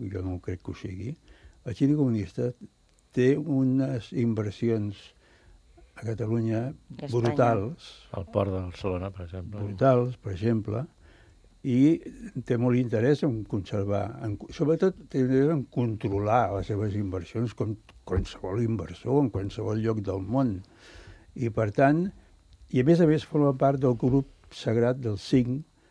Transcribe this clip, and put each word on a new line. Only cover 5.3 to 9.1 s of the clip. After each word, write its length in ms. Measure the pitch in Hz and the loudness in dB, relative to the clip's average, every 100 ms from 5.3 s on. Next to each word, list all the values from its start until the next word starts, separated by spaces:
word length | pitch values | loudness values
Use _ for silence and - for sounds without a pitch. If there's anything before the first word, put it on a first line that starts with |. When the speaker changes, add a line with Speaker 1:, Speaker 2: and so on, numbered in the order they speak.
| _ _ - _ - - | _ _ -20 _ -20 -20
Speaker 1:
a 120 | - | -12
Catalunya 560 | 110 110 110 117 113 110 123 | -8 -4 -2 0 0 0 -4
Speaker 2:
I 40 | - - 123 | -8 -16 -12
Espanya. 160 | 139 | -4
Speaker 1:
brutals. 760 | 120 117 139 120 113 107 170 - - - | 0 2 4 4 4 -2 -8 -16 -20 -12
Speaker 3:
Al 140 | - 92 | -10 -4
port 240 | 107 98 | -2 0
de 80 | 92 | -2
Barcelona, 500 | 90 - 101 90 95 | -6 -6 -6 -4 -6